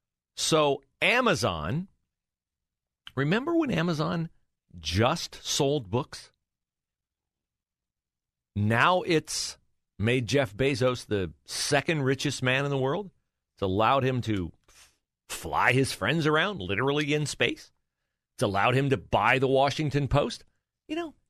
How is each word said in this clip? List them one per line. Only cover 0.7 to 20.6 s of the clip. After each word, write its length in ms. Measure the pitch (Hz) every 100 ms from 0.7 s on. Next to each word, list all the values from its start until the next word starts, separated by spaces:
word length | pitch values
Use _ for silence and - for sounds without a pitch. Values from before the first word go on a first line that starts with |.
| 135 _ _
Amazon, 880 | 180 240 233 127 98 82 76 156 190 _ _ _ _ _ _ _ _ _ _ _ -
remember 420 | - 143 214 302 330
when 140 | 277
Amazon 580 | 160 175 156 160 170 160 _ _ _ _ 87
just 640 | 78 92 123 170 - - -
sold 440 | - 139 147 95
books? 420 | 117 - - - _ _ _ _ _ _ _ _ _ _ _ _ _ _ _ _ _ _ _ _ _ _
Now 480 | 101 104 117 160 185
it's 540 | - 156 - - - - _ _ _ -
made 280 | 110 127 104
Jeff 300 | 139 120 101
Bezos 500 | 135 127 127 123 -
the 260 | 101 85 -
second 580 | - - - 143 151 156
richest 400 | 131 139 147 -
man 220 | 127 135
in 60 | 143
the 80 | 139
world. 320 | 131 180 196 - _ _ _
It's 80 | _
allowed 420 | 98 98 110 139
him 160 | 127 123
to 300 | 110 101 82 - _
f-, 220 | - - _ _ _ -
fly 440 | - 160 - 110
his 200 | 127 131
friends 340 | - 98 160 151
around, 340 | 151 190 185
literally 540 | 90 101 135 147 147
in 120 | 151 147
space. 440 | - 117 - - _ _ _ _ _ _
It's 80 | -
allowed 320 | 110 98 113
him 160 | 127 139
to 60 | 120
buy 420 | - 104 110 127
the 80 | 131
Washington 600 | 131 139 143 151 143 139
Post. 360 | 143 233 - - _